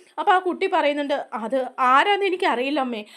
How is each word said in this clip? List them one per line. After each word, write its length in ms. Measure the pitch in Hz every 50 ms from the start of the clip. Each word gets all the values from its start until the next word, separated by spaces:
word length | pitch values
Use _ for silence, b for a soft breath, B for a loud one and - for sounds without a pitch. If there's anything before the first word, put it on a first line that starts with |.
| b b b 302
അപ്പോൾ 120 | 339 403
ആ 80 | 359 370
കുട്ടി 300 | 370 359 330 339 381 381 370
പറയുന്നുണ്ട്, 520 | 320 302 285 294 294 285 277 285 269 - - 254
"അത് 320 | 220 220 220 269 262 254 247 - -
ആരാന്ന് 460 | 262 247 262 285 339 403 403 392 403
എനിക്കറിയില്ല 540 | 381 359 349 381 320 240 233 262 277 302 294
അമ്മേ, 260 | 262 254 233 208 214 B B